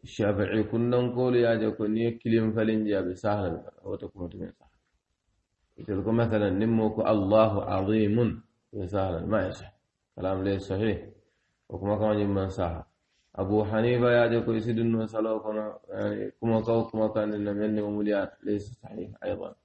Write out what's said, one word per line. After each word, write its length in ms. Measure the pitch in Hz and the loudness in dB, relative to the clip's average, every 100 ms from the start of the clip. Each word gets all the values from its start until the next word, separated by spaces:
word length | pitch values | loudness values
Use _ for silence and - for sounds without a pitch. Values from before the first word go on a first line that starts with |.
الشافعي 600 | - - 104 101 98 107 | -16 -2 0 0 0 0
كنا 340 | 107 117 120 123 | 0 0 2 2
نقول 340 | 123 123 127 123 | 0 0 2 4
يا 200 | 117 113 | 4 2
جو 160 | 110 | 0
كني 400 | 107 107 110 117 117 | -2 -2 0 0 -2
كلم 300 | 117 113 110 | 2 2 2
فلين 320 | 110 110 110 107 | 2 2 2 0
جاب 280 | 98 90 | 0 -2
سهلا، 580 | 92 110 104 92 80 - - 98 | -4 -2 0 -2 -4 -10 -16 -10
أو 100 | 98 | -8
تكون 340 | 95 98 87 | -10 -10 -12
تمام 220 | 101 - | -10 -12
سهلا. 240 | - _ _ _ _ _ _ _ _ _ _ _ - | -14 _ _ _ _ _ _ _ _ _ _ _ -16
يقول 380 | - 98 95 113 | -6 -4 0 0
مثلًا: 340 | 117 110 101 | 2 2 2
"نمو 460 | 92 113 113 107 110 | 0 2 2 2 0
كو 60 | |
الله 500 | - 107 95 107 110 101 | 2 2 4 6 6 2
عظيم"، 760 | - 95 98 110 104 110 120 - - _ _ 104 90 | -2 -2 0 2 4 4 2 -2 -12 _ _ -10 -4
سهلا 400 | 98 95 85 87 | -2 -2 -2 -2
ما 220 | 107 95 | -2 -2
يصح. 220 | - - _ _ _ _ - | -6 -16 _ _ _ _ -6
كلام 280 | 92 95 | -4 -2
ليس 180 | 95 98 - | 0 -2 -2
صحيح. 280 | 95 110 95 - - _ _ _ _ _ | 0 0 -2 -6 -20 _ _ _ _ _
وكما 260 | 90 98 104 | -6 -2 0
كان 200 | 107 104 | 2 2
يمن 300 | 101 98 95 | 2 0 -2
سهل. 340 | - 87 82 - _ _ _ _ - | -2 -2 -4 -12 _ _ _ _ -6
Abu 260 | 95 107 101 | 0 2 2
Hanifa 440 | 110 117 123 123 | 2 2 2 4
ya 180 | 120 117 | 4 4
je 100 | 117 117 | 2 0
ko 80 | 113 | -2
isi 180 | 117 | 0
dunno 320 | 113 117 113 110 | 0 2 0 -2
salo 320 | 110 110 110 | -2 -2 -2
kono, 380 | 110 107 107 - - | -4 -4 -6 -10 -12
yani, 400 | 104 104 104 104 - | -6 -4 -4 -6 -4
kuma 240 | 113 113 | 0 2
kaw 240 | 110 117 113 | 2 2 2
kuma 220 | 110 110 | 0 0
kan 160 | 110 107 104 | 0 -2 -2
na 80 | 104 | -2
men 220 | 101 107 107 | -2 0 0
ne 60 | |
muliyat 500 | 104 104 104 101 92 - - | -2 -2 0 0 -2 -6 -4
laysa 260 | 104 101 - | -4 -4 -16
sahih 320 | - 110 - - | -14 -12 -12 -8
aydan. 340 | 98 95 90 - | -6 -6 -8 -14